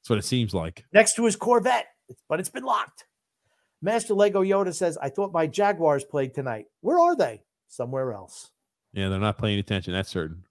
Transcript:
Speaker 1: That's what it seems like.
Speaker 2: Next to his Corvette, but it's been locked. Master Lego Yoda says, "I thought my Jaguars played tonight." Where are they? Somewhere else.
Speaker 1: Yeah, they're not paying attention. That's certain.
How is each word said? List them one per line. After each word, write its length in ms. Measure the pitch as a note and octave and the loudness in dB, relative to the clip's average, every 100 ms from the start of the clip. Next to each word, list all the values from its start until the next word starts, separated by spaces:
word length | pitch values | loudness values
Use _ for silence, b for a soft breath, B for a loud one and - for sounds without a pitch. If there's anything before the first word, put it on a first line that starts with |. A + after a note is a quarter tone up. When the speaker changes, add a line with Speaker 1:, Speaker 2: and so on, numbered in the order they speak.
Speaker 1:
That's 100 | - | 0
what 80 | A2 | -2
it 60 | |
seems 300 | - B2+ A2 | 0 -2 -2
like. 300 | G2 E2 - - | -4 -6 -12 2
Speaker 2:
Next 220 | G3+ G#3+ | 4 4
to 100 | - A#3 | 2 0
his 100 | - | 0
Corvette, 500 | A3+ A#3+ A3+ A#3+ - _ _ B2+ _ | 2 2 2 -2 -4 _ _ -20 _
but 120 | D#3 | -6
it's 80 | F#3 | -6
been 160 | C4 | -10
locked. 400 | C4 G#3+ - - - _ _ _ _ _ _ _ | -4 -4 -4 -12 -20 _ _ _ _ _ _ _
Master 320 | - A3+ A3+ | -2 -2 0
Lego 280 | G3 G#3 G3 | 4 4 4
Yoda 320 | F#3+ G3 F#3+ | 2 2 0
says, 220 | D#3+ F3 D#3 | 0 -2 -2
"I 80 | C#3 | -6
thought 220 | E3 G3 | -4 -2
my 140 | E3+ D#3+ | 0 -2
Jaguars 580 | B2 G3+ F#3 E3 C#3+ | 2 0 4 2 2
played 300 | - D3+ C3+ | 0 -4 -4
tonight." 320 | B2+ C3 A2 - _ | -4 -6 -6 -10 _
Where 180 | F#3+ F4 | 0 4
are 160 | E4+ D#4+ | 4 4
they? 260 | D3+ A2 _ _ _ | 0 -2 _ _ _
Somewhere 440 | - B2 C3 C3 | -8 -6 -4 -4
else. 360 | G#2 F#2 - - _ _ _ _ | -6 -12 -20 -20 _ _ _ _
Speaker 1:
Yeah, 140 | G2 F#2+ | -4 -2
they're 80 | F#2+ | 0
not 200 | G#2 G2+ | 0 0
paying 200 | A2 G2+ | -2 -2
attention. 340 | G2 G2+ F2+ | -2 -4 -2
That's 160 | F2+ F#2+ | -4 -4
certain. 340 | F#2 D#2 E2+ - | -4 -6 -8 -20